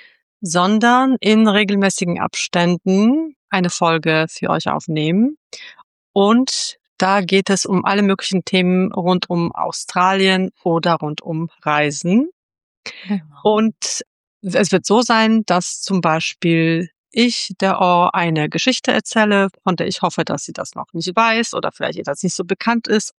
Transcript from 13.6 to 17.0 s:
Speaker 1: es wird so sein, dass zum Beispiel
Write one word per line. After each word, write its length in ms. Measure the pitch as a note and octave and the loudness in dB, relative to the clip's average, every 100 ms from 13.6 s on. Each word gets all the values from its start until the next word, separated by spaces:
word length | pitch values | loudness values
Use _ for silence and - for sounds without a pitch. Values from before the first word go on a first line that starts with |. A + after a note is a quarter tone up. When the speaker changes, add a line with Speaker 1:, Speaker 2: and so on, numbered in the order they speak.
| A3 - - - - _ _ _ | 2 -2 -8 -8 -12 _ _ _
Speaker 1:
es 300 | F#3+ F3+ G3+ | -4 0 2
wird 120 | F#3+ - | 0 2
so 160 | G#3+ | 2
sein, 420 | A#3+ A3+ A3 A3+ G#3+ | 4 2 4 2 2
dass 340 | F3+ - - | 0 -2 -8
zum 220 | - F#3+ | -4 -2
Beispiel 880 | E3 D#3+ - - E3+ E3 E3 E3 F3 _ | 0 0 -2 -4 0 2 2 0 -4 _